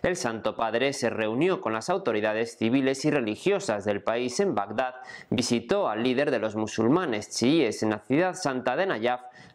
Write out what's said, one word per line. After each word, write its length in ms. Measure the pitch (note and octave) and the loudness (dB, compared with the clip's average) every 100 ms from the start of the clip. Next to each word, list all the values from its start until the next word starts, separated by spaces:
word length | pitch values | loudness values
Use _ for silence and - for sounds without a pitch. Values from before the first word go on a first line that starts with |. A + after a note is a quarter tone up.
El 140 | F3+ F3+ | -2 -2
Santo 400 | A#2+ A2 G#2+ G#2+ | -4 -2 -4 -2
Padre 380 | A2+ A#2 C3+ | 0 2 0
se 160 | C3+ A#2 | 0 -2
reunió 500 | A2 G#2+ A#2 F3+ F3+ | 0 0 2 2 0
con 140 | A2+ | -2
las 160 | A2 A#2 | -2 -2
autoridades 680 | F#3+ D#3 G#2+ G#2+ G#2+ A#2 - | -2 0 0 0 0 -2 0
civiles 460 | A2+ C#3 C3 C3+ D3+ | 2 4 2 2 2
y 60 | |
religiosas 720 | C#3+ G#2+ G#2+ F3+ G3+ - G#2 | 2 0 0 2 2 0 -2
del 180 | G#2 G2+ | 0 0
país 380 | G#2+ A#2 B2 B2 | -2 -2 -2 0
en 160 | G3 G2+ | 0 0
Bagdad, 400 | G2+ G#2+ - - - - - | -2 -4 -4 -8 -16 -18 -4
visitó 600 | A2+ A#2 A#2 A2+ G3+ D3+ | -2 0 0 2 0 2
al 140 | G#2+ | 0
líder 280 | B2+ B2 D3 | 2 2 2
de 80 | A#2+ | 0
los 160 | G#2+ G#2+ | 0 -2
musulmanes 760 | G#2+ - A2+ E3+ E3 G#2+ - | -4 0 2 4 2 -4 -6
chiíes 540 | - A#2+ E3 A2+ G#2+ | 0 2 4 2 0
en 80 | G#2+ | -2
la 80 | G#2 | -2
ciudad 340 | - C#3 F#3 | 0 0 0
santa 420 | E3+ C#3+ B2+ B2 C3+ | 0 -4 -2 -2 0
de 120 | F#3+ | -2
Nayaf, 340 | A#2+ A#2 B2 - - - | 0 -2 -2 -6 -20 -14